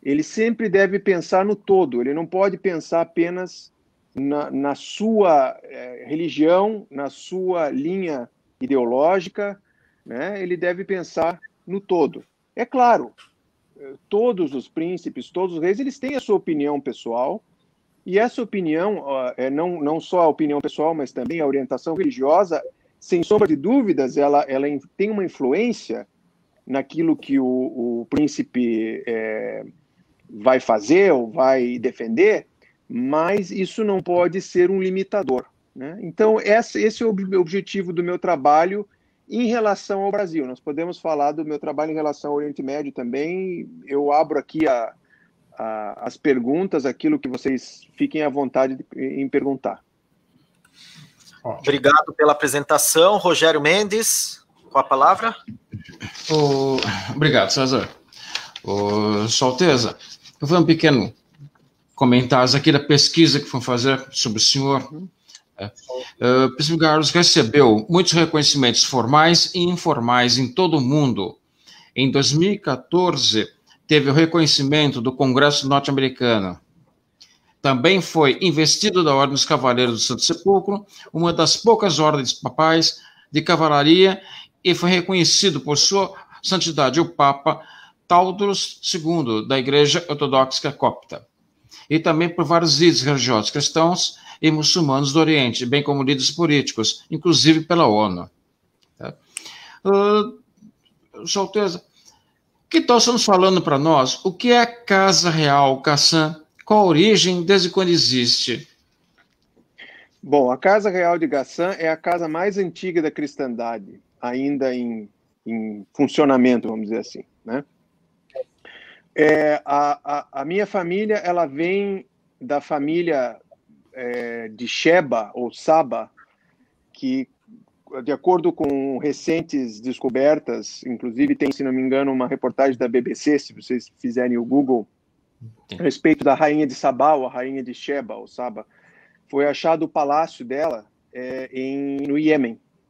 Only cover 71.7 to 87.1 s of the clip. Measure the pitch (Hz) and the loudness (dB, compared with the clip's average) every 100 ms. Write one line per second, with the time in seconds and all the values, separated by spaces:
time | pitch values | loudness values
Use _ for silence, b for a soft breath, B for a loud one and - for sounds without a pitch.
71.7 | b b - 135 135 127 147 185 202 - | b b -2 0 2 2 2 2 0 -2
72.7 | 127 - 170 180 143 120 110 101 _ _ | -6 -2 0 0 0 0 0 -2 _ _
73.7 | b _ 151 135 143 165 170 151 - 139 | b _ 2 4 4 4 4 2 2 2
74.7 | 151 147 123 120 131 135 127 143 143 139 | 2 2 0 -4 0 0 4 2 2 0
75.7 | 139 139 139 135 131 123 113 95 87 _ | 0 0 -2 -2 -2 0 0 -2 -10 _
76.7 | _ _ _ _ _ b b b b 143 | _ _ _ _ _ b b b b -2
77.7 | 131 139 190 170 165 147 123 185 151 151 | 2 4 2 0 2 2 4 0 2 2
78.7 | - 208 185 160 139 139 135 - 151 127 | 2 2 2 2 4 2 0 0 0 2
79.7 | 120 123 117 - 120 - 165 - 196 190 | 2 2 0 -4 -2 -2 -2 0 0 0
80.7 | 202 202 B B - 170 170 160 - 220 | -8 -8 B B -2 -2 2 0 2 4
81.7 | 220 208 147 151 147 123 - 131 - 160 | 4 4 2 2 2 -2 -6 -8 0 2
82.7 | 165 160 - b b b 143 151 165 156 | 4 2 -2 b b b -4 0 2 4
83.7 | 147 143 175 190 190 B B B _ - | 4 6 6 6 2 B B B _ -2
84.7 | 170 175 185 180 190 156 - 202 147 131 | 0 2 0 0 0 2 2 2 0 -2
85.7 | 147 - 196 185 B B B - 185 160 | 0 2 0 -2 B B B -4 -2 -2
86.7 | 151 135 135 156 | 0 0 2 -2